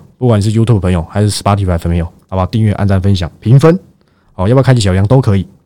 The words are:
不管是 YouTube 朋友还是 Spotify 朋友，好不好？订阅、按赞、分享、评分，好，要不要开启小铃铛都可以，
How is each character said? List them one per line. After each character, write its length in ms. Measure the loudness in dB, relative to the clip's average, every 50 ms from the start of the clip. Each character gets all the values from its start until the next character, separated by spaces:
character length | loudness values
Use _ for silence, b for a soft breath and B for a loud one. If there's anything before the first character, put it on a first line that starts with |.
| -8 -20 _
不 80 | _ -2
管 160 | 0 0 0
是 120 | 0 -2 -2
YouTube 260 | -2 0 0 0 0
朋 100 | 0 -2
友 140 | -2 -2 -4
还 180 | -6 -4 -2
是 80 | -2 -2
Spotify 480 | -2 -2 -2 -2 0 0 0 -2 -4
朋 160 | -2 -2 -2 -2
友， 100 | -2 -4 -6 -10 _ _ _
好 60 | -4
不 20 |
好？ 80 | -4 -4
订 180 | -2 -2 0 0
阅、 80 | 0 0
按 140 | 0 -2
赞、 140 | 0 0 0
分 120 | 0 0 -2
享、 160 | -2 -4 -8 -10 _
评 180 | 0 2 4 4
分， 180 | 4 4 2 0 -4 _ _ _ _ _ _ _ _ _
好， 160 | _ -4 -2
要 80 | 0 2
不 20 |
要 60 | 2 2
开 100 | 2 2
启 60 | 2
小 140 | 2 0 0
铃 100 | 0 0
铛 40 |
都 120 | 2 2 2
可 160 | 2 2 0
以， 100 | 0 -2 -6 -12 _ _